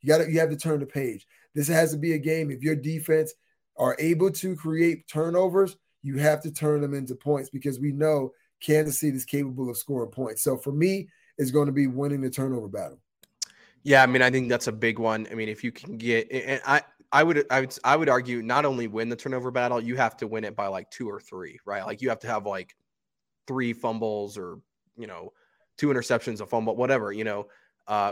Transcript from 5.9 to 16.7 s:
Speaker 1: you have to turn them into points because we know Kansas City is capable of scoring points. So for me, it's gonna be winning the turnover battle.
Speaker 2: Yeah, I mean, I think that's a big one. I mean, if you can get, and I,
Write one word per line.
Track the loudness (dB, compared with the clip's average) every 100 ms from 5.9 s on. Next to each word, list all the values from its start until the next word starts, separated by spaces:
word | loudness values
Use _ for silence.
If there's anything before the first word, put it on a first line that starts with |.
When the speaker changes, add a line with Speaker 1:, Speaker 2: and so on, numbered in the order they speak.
| _
Speaker 1:
you | -6 2
have | 2 2
to | -2
turn | -4 0 0
them | 0
into | -4 -6
points | -8 -2 -2 -2
because | -6 -6 -2
we | -4
know | 0 2 2 0 _ _ _
Kansas | 2 4 4 0
City | 0 -2
is | -2
capable | -2 -2 -4 -6
of | -6
scoring | -4 -4 -4
points. | -6 -6 -2
So | -2 -2
for | -4
me, | 0 0 0 -6 _ _ -4
it's | 0
gonna | 2 2
be | 2 0
winning | 0 -2 -2
the | -4
turnover | -2 -4 -4 -6
battle. | -8 -8 -12 _ _ _ _ -16 _ _ _
Speaker 2:
Yeah, | 6 8
I | 8
mean, | 6
I | 4
think | 4 0
that's | 0 -2
a |
big | -2 -2 0
one. | -2 -2 -6
I | -8
mean, | -8
if | -6
you | -10
can | -10 -14 -8
get, | 0 0 0
and | -6 -4 -4
I, | 2